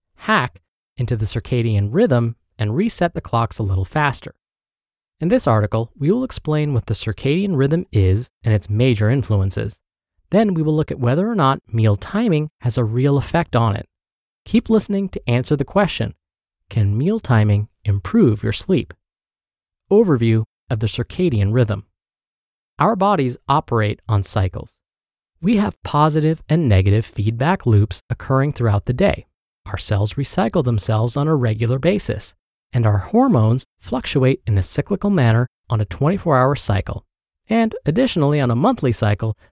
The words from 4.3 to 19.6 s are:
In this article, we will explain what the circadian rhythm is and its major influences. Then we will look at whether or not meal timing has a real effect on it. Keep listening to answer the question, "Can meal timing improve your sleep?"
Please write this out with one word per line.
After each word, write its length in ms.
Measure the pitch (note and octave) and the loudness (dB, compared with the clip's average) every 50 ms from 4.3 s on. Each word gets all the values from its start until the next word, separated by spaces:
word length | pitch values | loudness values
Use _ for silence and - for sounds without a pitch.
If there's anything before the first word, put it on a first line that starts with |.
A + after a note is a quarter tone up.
| - _ _ _ _ _ _ _ _ _ _ _ _ _ _ _ _ _ | -18 _ _ _ _ _ _ _ _ _ _ _ _ _ _ _ _ _
In 100 | D3+ F3 | -2 0
this 200 | A#3 - - C3+ | 0 0 2 2
article, 420 | A2+ G#2+ G#2 G#2 - A2+ A#2 - - - | 2 2 2 0 -2 -4 -4 -6 -8 -4
we 140 | C#3 D3+ G#3 | -2 0 0
will 100 | B3 C4 | 0 -2
explain 520 | B3 - - - D#3 D#3 D3+ D3+ D3+ C#3 | -6 -8 -8 -4 -4 -2 -2 -2 0 -2
what 120 | A#2 - | -2 -2
the 80 | - G#2+ | -4 -6
circadian 600 | - - A2+ G#2 - - C3+ D3 F3+ G3+ G3 F3+ | -6 -4 -6 -8 -4 -2 -2 0 0 0 -2 0
rhythm 300 | C3 C3+ C#3+ D#3 F3 F3+ - | 0 0 0 0 -2 -2 -2
is 400 | - G#2+ F#2+ F#2 F#2+ G#2+ B2 - _ _ - | 0 2 4 4 2 0 -2 -6 _ _ -2
and 100 | A#2 G#2+ | 0 0
its 160 | G#2 - - | 0 0 -2
major 400 | G#2 G#2+ B2 C3+ A#2+ G#2 G#2+ G#2+ | 0 2 2 2 2 2 2 2
influences. 680 | B2+ C#3+ A#2 - A2 G2+ F#2+ G2 - G#2 G#2+ G#2+ - - _ _ _ _ _ _ _ _ _ _ | 2 0 0 0 0 0 0 0 -2 -4 -6 -6 -8 -12 _ _ _ _ _ _ _ _ _ _
Then 240 | - G3+ A#3 G#3 F#3 | 0 2 2 2 0
we 80 | D#3+ D#3 | 0 0
will 140 | D3+ D#3 | 0 0
look 160 | D#3 D3+ - - | 0 -2 -2 -4
at 80 | C#3+ | -2
whether 280 | B2 B2 C3 D#3 G3 A3+ | 0 0 0 0 0 -2
or 60 | A#3+ | 0
not 260 | G3+ D3 C3 C3+ - - | 2 2 2 2 0 -4
meal 300 | _ G#2 A2+ A2 A2 G2+ | _ -2 0 2 2 2
timing 540 | - - - - G#3 A#3+ A#3 E3 D3+ D3+ D3+ - _ | 0 -2 -6 -4 -2 0 2 0 0 0 -4 -8 _
has 180 | - B2 A2+ C3 | -6 -4 -2 0
a 60 | A#2+ | -2
real 340 | G#2+ A2+ B2 C3 C#3+ C#3 C#3 | -2 0 0 2 2 2 0
effect 380 | C3 - - E3 E3 - - | 0 0 -2 -2 -2 0 0
on 180 | A#2 A#2 A2+ G2+ | 0 0 0 0
it. 120 | - - - _ _ _ _ _ _ _ _ _ _ _ | -4 -6 -12 _ _ _ _ _ _ _ _ _ _ _
Keep 260 | - - A#3 - - | -2 0 0 2 2
listening 380 | A3 G#3+ - - G3+ G3 G3 F#3 | 2 0 2 0 -4 -4 -4 -4
to 220 | - - - - | -8 -8 -4 -2
answer 260 | A#2+ B2 B2+ - D3+ | 0 0 0 0 -2
the 80 | C#3 C#3 | -2 -2
question, 500 | - - F#3+ G#3 F3 - - A2+ - - - _ _ _ _ _ _ _ _ _ _ | -2 0 0 0 0 -2 -4 -6 -6 -6 -12 _ _ _ _ _ _ _ _ _ _
"Can 300 | - A#2 G#2 G2 G#2 A2+ | -2 0 0 2 0 0
meal 220 | C#3 F3+ A3 A3+ | 0 0 -2 -2
timing 480 | - - B2 A2 G#2+ G#2+ G#2 G2+ G#2+ - _ _ _ | -2 0 2 2 4 4 2 0 -2 -4 _ _ _
improve 580 | G2+ G2 G2+ - - - A#3 G3+ B2+ G#2 G2 - | -4 -4 -2 -4 0 2 4 4 4 2 0 -2
your 100 | A2 G#2+ | -4 -4
sleep?" 400 | - - - F#3+ C3+ - - - - _ _ _ _ _ _ _ _ _ _ _ _ | -4 -4 -2 -2 -2 -2 -4 -12 -20 _ _ _ _ _ _ _ _ _ _ _ _